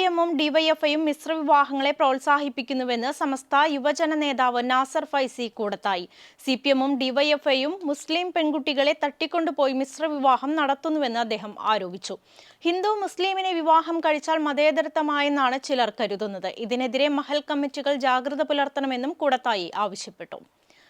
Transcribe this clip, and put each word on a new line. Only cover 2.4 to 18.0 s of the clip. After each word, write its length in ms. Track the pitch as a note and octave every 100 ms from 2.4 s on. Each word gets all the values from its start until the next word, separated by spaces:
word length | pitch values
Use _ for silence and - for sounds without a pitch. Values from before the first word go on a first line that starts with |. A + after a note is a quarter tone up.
| C#4+ C4+ B3 C4 B3 A#3 B3
സമസ്ത 440 | D4 C#4+ C4+ - C#4 D#4
യുവജന 480 | C#4 C#4 D4 D#4 D#4
നേതാവ് 460 | C#4+ C4 B3+ A#3+
നാസർ 420 | B3 B3+ C4 D#4+ D4
ഫൈസി 420 | C#4 C4 - A#3
കൂടത്തായി. 640 | - G3+ G3 G3+ F3+ F3 - - _ -
സി 100 | B3+
പി 140 | C#4+
എമ്മും 280 | C4+ C4+ C4+
ഡി 120 | C4
വൈ 220 | B3+ D4
എഫ് 180 | D4 D4+
ഐയും 300 | C4 C#4+ G4
മുസ്ലിം 500 | D#4 D4 - E4 F4+ E4
പെൺകുട്ടികളെ 600 | D4+ D4 C#4+ C4+ C#4 D#4+
തട്ടിക്കൊണ്ടുപോയി 720 | D4 - D#4+ F4 E4 D4 C4+
മിശ്രവിവാഹം 840 | C4 C4+ - D#4 D4 C4 A#3+ C#4 D#4+
നടത്തുന്നുവെന്ന് 640 | C#4 C#4 D#4+ D#4 C4 A#3
അദ്ദേഹം 360 | A#3 G#3+ G#3 G3
ആരോപിച്ചു. 580 | G3+ G#3+ F3+ F3+ - - _ - - _
ഹിന്ദു 260 | E4 F4+ G4+
മുസ്ലിമിനെ 640 | G#4+ F#4+ - F#4 F#4+ F#4
വിവാഹം 460 | E4+ D#4+ D#4+ D#4+ E4+
കഴിച്ചാൽ 380 | D#4 D4+ D#4+ D#4+
മതേതരത്വമായെന്നാണ് 1200 | D4 C#4 D#4 D#4+ D#4 D#4 D4+ C#4+ C#4+ C#4+ B3+ C4+
ചിലർ 340 | - C4 A3 -
കരുതുന്നത്. 460 | G#3 G3 G#3+ F#3+ F#3
ഇതിനെതിരെ 600 | - A3+ B3 B3+ C4 D4
മഹൽ 360 | C#4+ C#4+ D4 -
കമ്മിറ്റികൾ 440 | D4 C#4+ C#4+ C#4
ജാഗ്രത 460 | C#4+